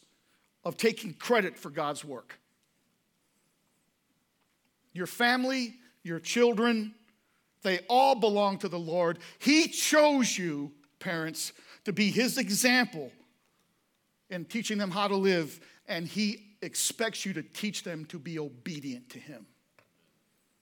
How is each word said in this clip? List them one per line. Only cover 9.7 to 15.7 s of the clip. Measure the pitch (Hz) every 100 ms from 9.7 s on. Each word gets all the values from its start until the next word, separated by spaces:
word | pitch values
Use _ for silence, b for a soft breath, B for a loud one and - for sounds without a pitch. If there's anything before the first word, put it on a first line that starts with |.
| - - 302 302 285 226 -
you, | 180 147 143 - _ _
parents, | 185 170 160 156 - - B B
to | -
be | 180 208
his | 180 247 269
example | 202 196 247 247 247 165 131 - _ _ _ _ _ _ _ _ _ _ _
in | 185
teaching | 160 233 208 214
them | 202
how | 180 202
to | 196
live, | 190 180 151 - B